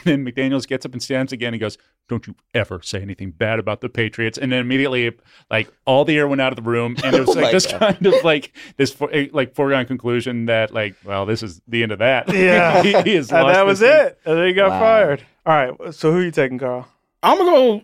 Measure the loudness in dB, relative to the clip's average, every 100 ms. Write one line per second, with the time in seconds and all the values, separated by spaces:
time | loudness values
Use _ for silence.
0 | -2 -2 -2 -4 -2 -2 -4 -8 -8 -12
1 | -6 -4 -4 -6 -8 -6 -6 -8 _ _
2 | -8 -8 -8 -20 _ -4 -4 -6 -10 -10
3 | -10 -10 -12 -6 -4 -2 -4 -6 -8 -4
4 | -4 -2 -4 -4 -4 -4 -2 -2 0 -2
5 | -4 -6 _ _ -6 -4 -4 _ 0 2
6 | 2 2 0 0 -2 -2 -4 -2 -4 -4
7 | 0 0 2 0 2 2 0 0 0 2
8 | 2 4 2 0 -2 -20 -16 -4 -4 -2
9 | -4 -4 -4 -4 -4 -2 0 0 -2 -6
10 | -2 -2 -2 -6 0 0 0 -2 -6 -8
11 | -8 -4 -2 -4 -6 -16 -8 -4 -4 0
12 | 0 0 -2 0 2 4 4 4 4 2
13 | 2 0 2 2 4 4 4 4 4 4
14 | 2 -2 -4 0 0 2 2 2 4 4
15 | 2 -2 -8 _ 0 2 2 -6 -14 -4
16 | 0 0 0 -2 -2 -2 -6 -8 -12 _
17 | _ -2 0 2 4 4 4 0